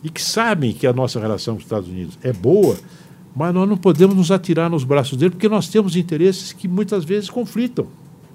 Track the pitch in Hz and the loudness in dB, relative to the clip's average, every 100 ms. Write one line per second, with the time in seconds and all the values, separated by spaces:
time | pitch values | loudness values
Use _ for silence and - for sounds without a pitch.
0 | 160 - - 214 233 196 123 95 131 123 | -14 -8 -4 -2 0 0 0 0 0 2
1 | 127 120 110 101 - 107 - 110 87 92 | 0 -2 -4 -4 -4 -8 -6 -6 -6 -8
2 | 85 - 131 98 113 196 170 95 - - | -10 -8 -6 -2 2 4 4 2 -6 -20
3 | - - - 127 165 180 196 202 190 151 | -20 -20 -16 -6 -2 0 0 2 2 6
4 | 190 196 170 190 180 165 170 165 127 143 | 6 6 2 2 0 0 0 0 2 2
5 | 131 131 175 180 214 214 185 214 196 170 | 2 0 0 2 0 0 0 0 2 0
6 | 175 151 185 190 - - 190 180 208 202 | -2 2 2 2 -6 -10 -4 -2 -2 -4
7 | 156 208 190 240 233 214 247 - - - | -2 -4 -4 -8 -6 -4 -4 -4 -8 -10
8 | - - - | -20 -20 -20